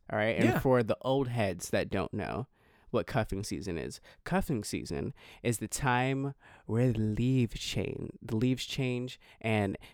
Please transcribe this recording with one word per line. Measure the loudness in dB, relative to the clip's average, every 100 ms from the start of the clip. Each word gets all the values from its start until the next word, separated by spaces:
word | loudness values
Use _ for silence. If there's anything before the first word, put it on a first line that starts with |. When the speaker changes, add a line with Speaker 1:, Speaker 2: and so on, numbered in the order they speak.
| -4
Speaker 1:
all | 0
right? | 2 4
And | 4
Speaker 2:
Yeah. | 4
Speaker 1:
for | 4 4
the | 4 0
old | 0 0 0
heads | 0 0 0 -2
that | -2 0
don't | -2 -2
know | -4 -4 -6 -8 _ _ _ -4
what | -2 0
cuffing | -2 -2 -4
season | -4 -6 -4 -4
is, | -6 -10 -18 -18
cuffing | -4 -2 0 -2
season | -2 -6 -4 -4 -6 -8 -18 -4
is | -2 -2
the | -4
time | -2 2 2 2 0 -4 -8 -18 -18 -2
where | 2 4
the | 4
leaves | 2 2 4 4 2 -2
change, | -4 -4 -4 -4 -10 -12
the | -4 0
leaves | 2 0 -2
change | -2 -2 -2 -6 -10 -20 -6
and | 0 2 2 -2 -10